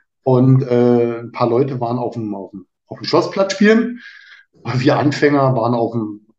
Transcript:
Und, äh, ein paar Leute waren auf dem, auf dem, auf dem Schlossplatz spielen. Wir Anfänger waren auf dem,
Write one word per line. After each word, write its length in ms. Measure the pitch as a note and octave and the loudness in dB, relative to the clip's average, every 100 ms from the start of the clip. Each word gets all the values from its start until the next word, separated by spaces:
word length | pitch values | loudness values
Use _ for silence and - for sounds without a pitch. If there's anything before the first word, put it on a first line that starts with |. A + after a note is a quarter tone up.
| _ _ | _ _
Und, 400 | C3 B2+ C3 C3 | 0 4 6 4
äh, 580 | B2+ A#2+ A#2+ A#2+ A#2+ A#2 | 2 2 4 4 0 -4
ein 120 | A#2+ | -10
paar 160 | - A#2 | -4 0
Leute 320 | A#2+ C#3+ B2+ | 0 0 -4
waren 180 | A#2 B2 | -4 -4
auf 160 | A#2 | -6
dem, 200 | A#2+ G#2+ | -8 -8
auf 160 | G2+ F#2 | -10 -12
dem, 160 | F#2+ - _ - | -18 -20 _ -20
auf 120 | A2+ | -14
dem 80 | G#2+ | -2
Schlossplatz 480 | E3+ E3 F#3+ G3 | -2 -2 -4 -4
spielen. 460 | - G#3 A3+ B3 - - - - - _ _ - | 2 4 4 0 -8 -18 -20 -20 -20 _ _ -8
Wir 240 | B2+ C#3 B2 | -2 0 2
Anfänger 580 | C#3+ - D3 C#3+ C3+ A2+ | 0 0 0 2 0 0
waren 180 | A2+ | 0
auf 180 | A#2+ A2+ | -2 -2
dem, 340 | A#2+ G#2+ G#2 _ | -4 -6 -10 _